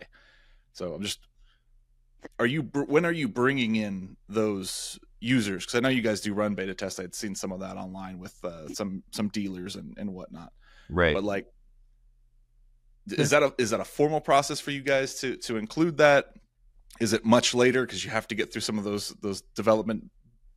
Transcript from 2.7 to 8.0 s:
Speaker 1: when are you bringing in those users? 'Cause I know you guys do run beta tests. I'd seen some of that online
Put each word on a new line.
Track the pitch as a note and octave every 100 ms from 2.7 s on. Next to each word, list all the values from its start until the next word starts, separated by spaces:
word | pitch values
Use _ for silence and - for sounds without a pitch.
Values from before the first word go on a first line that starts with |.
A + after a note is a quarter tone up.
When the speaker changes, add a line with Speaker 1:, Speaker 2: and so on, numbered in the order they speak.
| C#3+
Speaker 1:
when | C#3+ D3+ E3+
are |
you | E3 B2+
bringing | A#2+ B2+ C#3 A2+ A2
in | G#2 G2 F#2+ - -
those | G#2+ G#2+ G2 F2+ - - - - -
users? | A#2 B2+ G2+ F2+
'Cause | - A#2+
I |
know | C3
you | C3
guys | A2 G2+
do | G#2+
run | G2+ G#2
beta | G2 F#2+
tests. | F#2+ F#2+ -
I'd | F2+
seen | - G#2+
some | F#2+ G2
of | F#2
that | F#2+ F#2+
online | F#2+ F#2+